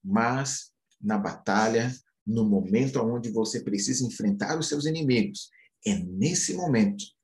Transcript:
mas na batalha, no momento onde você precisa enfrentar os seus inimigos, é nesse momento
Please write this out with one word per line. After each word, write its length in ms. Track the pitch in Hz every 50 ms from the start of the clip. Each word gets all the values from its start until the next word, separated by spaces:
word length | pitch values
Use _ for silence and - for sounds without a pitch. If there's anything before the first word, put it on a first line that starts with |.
mas 680 | - 95 98 110 113 120 127 135 139 135 - - - - _ _ _ _ _ _
na 160 | - 104 107
batalha, 760 | 101 101 85 80 - _ - 98 107 110 113 113 113 117 127 127 - _ _ _ _ _
no 200 | 104 113 113 107
momento 560 | 104 101 95 90 90 98 120 135 135 135 135
onde 280 | 117 113 120 120 113 117
você 300 | 104 113 110 104 - 113
precisa 460 | - - 104 98 - - 127 127 127
enfrentar 520 | 113 - - 110 101 101 101 104 - 160
os 120 | 165 156 -
seus 160 | 151 147 143
inimigos, 640 | 160 160 165 156 131 123 113 101 101 - - - - _ _ _ _ _ _ -
é 80 | 107 101
nesse 600 | 90 90 90 90 95 113 160 180 - - - -
momento 500 | 180 180 160 127 110 104 101 101 - - - _ _